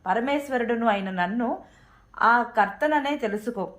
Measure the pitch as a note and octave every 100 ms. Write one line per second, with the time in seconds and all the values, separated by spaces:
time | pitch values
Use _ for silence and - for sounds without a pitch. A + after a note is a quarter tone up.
0 | F#3 G#3+ C4 D4 C#4+ B3 A#3 A#3 A#3 G3+
1 | F#3+ F#3 F3+ A#3 A#3+ F4+ - _ _ _
2 | _ - A3 A#3+ A#3 A3 G3+ - D4+ D4
3 | C#4 D4 G#3+ G#3 A#3+ A3 F3+